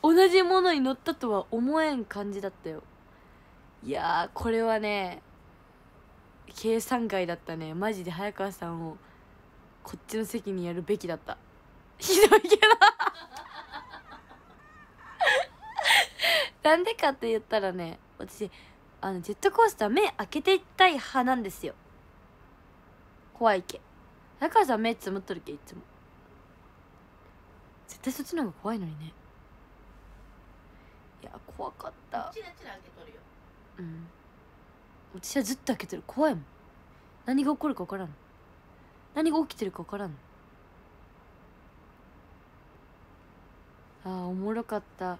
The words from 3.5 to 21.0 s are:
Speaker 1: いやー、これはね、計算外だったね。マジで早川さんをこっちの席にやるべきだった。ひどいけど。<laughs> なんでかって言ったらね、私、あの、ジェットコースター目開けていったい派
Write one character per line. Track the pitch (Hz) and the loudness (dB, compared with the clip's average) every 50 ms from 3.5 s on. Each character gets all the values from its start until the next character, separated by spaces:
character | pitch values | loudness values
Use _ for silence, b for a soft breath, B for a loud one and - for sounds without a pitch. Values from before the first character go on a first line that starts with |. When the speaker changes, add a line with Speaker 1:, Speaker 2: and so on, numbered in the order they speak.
| b b - - - - | b b -20 -20 -20 -16
Speaker 1:
い | - 127 | -10 -8
や | 139 160 160 165 170 165 175 - | -6 -4 -2 0 0 0 -2 -4
ー、 | - - | -6 -6
こ | - 233 | -4 0
れ | 226 226 | 0 0
は | 226 226 220 214 | 2 2 0 0
ね、 | 214 208 208 202 190 180 175 - - - - - - - - - - - - - - - - - - - - - - - - - - - - | 0 -2 -2 -2 -4 -6 -8 -12 -18 -20 -20 -20 -20 -20 -20 -20 -20 -20 -20 -20 -20 -20 -20 -20 -20 -20 -20 -20 -20 -20 -20 -20 -20 -20 -18
計 | - - 220 226 226 | -6 -2 0 0 0
算 | 220 - 262 240 233 214 | 0 -2 -2 -2 -2 -2
外 | 196 190 180 | -2 -2 -2
だ | 170 170 | -2 -6
っ | 170 | -8
た | - - 165 | -8 -12 -10
ね。 | 165 160 156 156 | -10 -8 -8 -6
マ | 175 196 220 | -4 -4 -4
ジ | 220 185 175 | -4 -4 -8
で | 175 | -10
早 | 170 165 202 208 | -8 -6 -8 -8
川 | 202 - 196 196 | -6 -6 -8 -8
さ | 190 - 180 170 | -6 -10 -10 -10
ん | 170 165 165 | -8 -8 -10
を | 160 156 - b b b b b b b b b - - - - - - - | -12 -12 -14 b b b b b b b b b -20 -20 -20 -20 -20 -20 -20
こ | - - - | -16 -16 -16
っ | - - | -16 -12
ち | - - | -8 -6
の | 220 220 | -6 -4
席 | - - 233 - 202 | -4 -6 -8 -6 -6
に | 190 185 175 | -6 -4 -6
や | 175 | -6
る | 170 180 | -6 -8
べ | 170 - 208 208 | -2 -2 -2 -2
き | - 170 | -2 -8
だ | 165 | -8
っ | 156 | -8
た。 | - - - - - - - - - - - - - - - - | -8 -12 -14 -14 -14 -20 -20 -20 -20 -20 -20 -20 -20 -20 -18 -10
ひ | - - 381 339 427 - | -2 2 6 8 8 8
ど | 330 | 8
い | 427 | 6
け | - 349 427 | 8 6 6
ど。 | 427 - 427 440 440 381 415 427 - - 381 - - - - - - - - - - - - - - - 1047 1017 1077 - - - - - - - - - - - - - 622 640 640 605 - - - - - - - 719 - 855 - - - - - 855 880 960 - 605 B B 807 719 B B B B 679 679 640 554 B B - | 6 8 6 8 8 8 6 6 4 -4 -4 -4 -6 -18 -16 -16 -16 -16 -16 -18 -18 -18 -16 -16 -16 -16 -16 -20 -20 -18 -20 -20 -20 -20 -20 -20 -20 -20 -20 -20 -20 -20 -20 -20 -20 -20 -20 -20 -20 -20 -20 -4 0 2 4 4 2 0 -2 -10 -18 -18 -8 -8 -2 2 B B 4 4 B B B B 2 2 2 0 B B 0
<laughs> | |
な | - 302 320 | 4 4 4
ん | 339 359 | 4 4
で | 453 453 | -2 -2
か | - - 294 | 0 0 0
っ | 269 | 0
て | - - 233 | 0 -2 -2
言 | 226 220 | -2 -2
っ | |
た | 220 - - 214 | -2 -2 -2 0
ら | 196 190 | 0 -2
ね、 | 180 185 170 165 - - - - - - | -4 -4 -8 -10 -12 -16 -20 -20 -16 -16
私、 | - - - - 214 185 B B B B B B - - - - | -16 -16 -10 -10 -10 -10 B B B B B B -20 -20 -14 -8
あ | - 196 | -6 -6
の、 | 190 180 | -6 -6
ジ | 170 - | -6 -8
ェ | 208 | -8
ッ | - | 0
ト | - 392 | 0 2
コ | - - 453 | 6 6 4
ー | 427 | 4
ス | - | 4
タ | - 214 | 0 -2
ー | 208 | 0
目 | 226 339 427 - | 2 2 2 2
開 | - - 208 - | 0 -4 -8 -6
け | - 302 | -6 -2
て | - - 381 | 2 4 2
い | 370 | 2
っ | - - - | 2 -6 4
た | - 381 | 6 6
い | 370 | 6
派 | 320 262 | 6 2